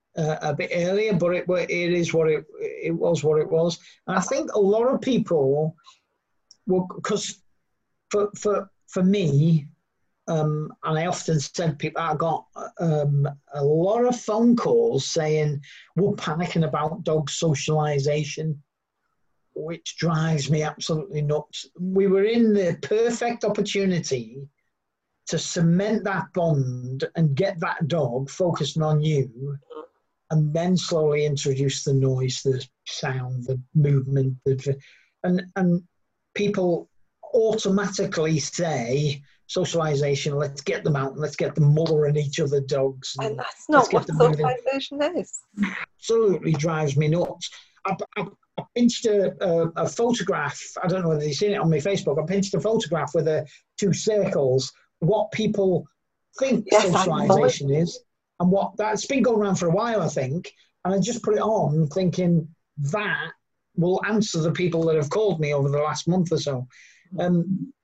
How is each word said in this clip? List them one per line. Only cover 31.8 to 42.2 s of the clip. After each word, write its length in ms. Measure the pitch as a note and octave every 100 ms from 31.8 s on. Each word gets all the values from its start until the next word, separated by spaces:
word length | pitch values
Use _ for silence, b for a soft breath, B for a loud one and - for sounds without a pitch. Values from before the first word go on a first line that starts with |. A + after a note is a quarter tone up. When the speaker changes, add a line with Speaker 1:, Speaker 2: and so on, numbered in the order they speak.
Speaker 1:
the 100 | D3+
noise, 480 | C3+ C3 C3 C3 B2+
the 180 | C#3 B2+ - _ -
sound, 580 | - C#3 C3 B2+ B2+
the 140 | - C3 -
movement, 640 | D#3+ C#3+ C#3 B2 C#3 C3 C3
the, 340 | C#3 C3 C#3+ C#3 b b b _
and, 180 | F3+ F3+ F3+ G3
and 260 | F3+ F3 - _ _ _ _
people 560 | - G#3 G3+ F3+ E3+ - _ _ _ -
automatically 1040 | A3+ A3 A3 G3+ G3 G3 - F#3+ - D#3+ D#3
say, 840 | - - E3+ C#3 A#2 C#3 D3+ - b b _
"Socialization, 920 | F#3 E3+ E3 D#3 C#3 C#3+ C#3 D#3 C#3+
let's 240 | D3 -
get 240 | - D#3+
them 100 | D#3+ C#3+
out 160 | C#3
and 80 | C#3+
let's 160 | D3 -
get 180 | C#3+
them 200 | D3 D3
mothering 420 | D3+ E3 D3+ D3
each 220 | D3+